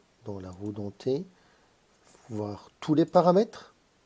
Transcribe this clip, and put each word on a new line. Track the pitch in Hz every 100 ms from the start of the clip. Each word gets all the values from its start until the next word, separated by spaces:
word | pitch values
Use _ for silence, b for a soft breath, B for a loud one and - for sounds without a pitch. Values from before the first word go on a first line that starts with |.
| _ _
dans | 113 98
la | 92
roue | 90 104
dentée, | 104 101 - 131 143 185 b b b b b _ _ - - -
voir | 107 104 98 - _
tous | -
les | 151 170
paramètres. | 175 170 180 233 - - _ _ _